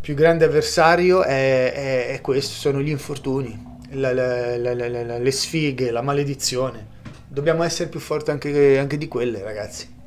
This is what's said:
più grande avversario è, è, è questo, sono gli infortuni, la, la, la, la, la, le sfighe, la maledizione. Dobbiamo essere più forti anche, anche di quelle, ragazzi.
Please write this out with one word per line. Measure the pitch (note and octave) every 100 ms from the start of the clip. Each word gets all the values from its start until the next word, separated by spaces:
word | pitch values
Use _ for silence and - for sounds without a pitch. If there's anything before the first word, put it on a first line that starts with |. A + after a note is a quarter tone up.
più | -
grande | C#3+ D#3+ E3
avversario | D#3+ C#3+ D3+ - D#3+ F3 F3+ F#3
è, | - C3+ C3+ C3 B2+
è, | - C#3 C3 A#2+
è | C3+
questo, | - C3+ C#3
sono | - D3 C#3
gli | D3
infortuni, | C#3+ - C#3 C#3+ C3 B2+ G#2 - - -
la, | C#3 C3
la, | B2+ B2+ B2 A#2+ A#2+
la, | A#2+
la, | B2 A#2+
la, | A#2+ A#2 A#2+
le | B2+
sfighe, | C3 - D#3+ D3+ B2+ B2+
la | A#2
maledizione. | C3+ C#3+ C#3+ C#3 - B2 C3 A#2 A2 - - - -
Dobbiamo | C3+ D3+ D#3+
essere | E3+ - E3+
più | D#3+
forti | - D3+ D3+
anche, | C#3+ D3 C#3+ C#3+ C3+
anche | C#3 D3
di | D3+
quelle, | A#2+ A#2+ G#2+
ragazzi. | G2+ G#2+ G#2+ - - -